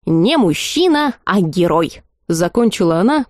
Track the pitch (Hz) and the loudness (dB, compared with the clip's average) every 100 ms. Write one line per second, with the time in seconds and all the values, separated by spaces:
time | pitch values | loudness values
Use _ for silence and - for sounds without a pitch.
0 | - 165 190 320 196 147 - - 359 294 | -2 0 2 2 0 -2 -4 -2 0 2
1 | 294 - - 190 165 180 170 156 165 - | -2 -6 -4 -2 -2 0 0 0 -2 -6
2 | _ _ _ 165 170 - 233 - 175 165 | _ _ _ -2 -2 0 0 0 0 2
3 | 208 302 254 | 2 0 -4